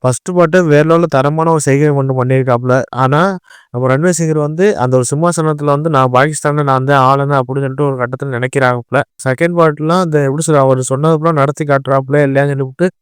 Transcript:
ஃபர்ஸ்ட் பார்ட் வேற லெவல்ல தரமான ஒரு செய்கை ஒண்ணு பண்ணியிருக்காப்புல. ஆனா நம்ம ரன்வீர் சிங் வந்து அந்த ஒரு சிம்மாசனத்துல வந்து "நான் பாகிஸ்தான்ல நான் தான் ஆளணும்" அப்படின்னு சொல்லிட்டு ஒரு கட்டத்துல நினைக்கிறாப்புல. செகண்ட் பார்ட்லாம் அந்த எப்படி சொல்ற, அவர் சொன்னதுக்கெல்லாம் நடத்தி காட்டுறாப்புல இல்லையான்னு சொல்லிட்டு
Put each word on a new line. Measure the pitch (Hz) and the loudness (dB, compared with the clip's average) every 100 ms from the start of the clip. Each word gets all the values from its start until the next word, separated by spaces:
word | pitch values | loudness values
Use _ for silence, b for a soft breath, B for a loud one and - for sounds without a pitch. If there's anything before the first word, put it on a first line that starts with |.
ஃபர்ஸ்ட் | 127 127 - | -2 -4 -2
பார்ட் | 180 170 185 | 0 2 2
வேற | 170 147 | 4 2
லெவல்ல | 156 165 170 | 4 2 2
தரமான | 135 139 156 165 | 0 0 0 0
ஒரு | 160 | 0
செய்கை | 147 139 151 | 2 2 2
ஒண்ணு | 139 135 | 0 -2
பண்ணியிருக்காப்புல. | 131 127 131 131 120 127 127 - 127 | -2 0 0 0 0 2 0 -2 -2
ஆனா | 131 147 190 185 B B B | 0 2 0 -4 B B B
நம்ம | 123 131 | -4 0
ரன்வீர் | 131 175 165 | 0 0 0
சிங் | 160 156 | -2 -2
வந்து | 147 156 202 202 | -2 0 0 0
அந்த | 127 131 | 0 0
ஒரு | 123 | 0
சிம்மாசனத்துல | 143 170 170 156 151 147 | -2 -2 0 -2 -2 -2
வந்து | 143 160 | 0 0
"நான் | 143 131 | 0 2
பாகிஸ்தான்ல | 123 147 147 151 147 | 2 0 0 -2 -2
நான் | 143 131 131 | 0 0 2
தான் | 139 | 2
ஆளணும்" | 131 139 139 139 | 4 2 0 -2
அப்படின்னு | 123 139 | -2 -4
சொல்லிட்டு | 139 135 143 | -6 -2 -4
ஒரு | 135 | -2
கட்டத்துல | 123 131 139 | -6 -6 -6
நினைக்கிறாப்புல. | 120 127 139 127 123 117 131 - _ | -4 -4 0 0 0 -2 -4 -4 _
செகண்ட் | 131 127 170 175 | -6 -2 0 2
பார்ட்லாம் | 160 151 151 180 | 2 0 -2 -2
அந்த | 175 151 | 0 0
எப்படி | 139 143 | 0 -2
சொல்ற, | 165 147 | 0 2
அவர் | 135 131 127 | 2 2 -2
சொன்னதுக்கெல்லாம் | 135 156 160 160 156 | -2 0 0 0 0
நடத்தி | 139 143 | 0 -2
காட்டுறாப்புல | 147 139 131 135 135 147 | -2 -2 0 -2 0 0
இல்லையான்னு | 139 135 143 | 2 0 0
சொல்லிட்டு | 139 131 131 180 _ | -2 -6 -4 -4 _